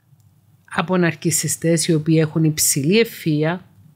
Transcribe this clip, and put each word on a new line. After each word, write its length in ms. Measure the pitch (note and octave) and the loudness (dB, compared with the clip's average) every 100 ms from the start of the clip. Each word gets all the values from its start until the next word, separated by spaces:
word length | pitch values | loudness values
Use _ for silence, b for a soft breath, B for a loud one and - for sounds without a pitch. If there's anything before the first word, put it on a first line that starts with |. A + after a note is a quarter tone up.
| _ _ _ _ _ _ _ | _ _ _ _ _ _ _
από 280 | - E3 F#3 | -6 -2 0
ναρκισσιστές 920 | E3+ - E3+ - D3+ - E3 E3 F3 | 0 0 -2 -2 -2 -2 0 0 2
οι 60 | |
οποίοι 240 | D#3+ D#3 D#3+ | 0 2 2
έχουν 240 | D#3+ E3 | 2 2
υψηλή 640 | D#3 D#3 - D3 C#3 G#3+ A3 | 0 2 -2 0 2 2 0
ευφυΐα, 520 | - E3 D3 D#3 F3+ - _ - | -4 -4 0 -2 -4 -10 _ -20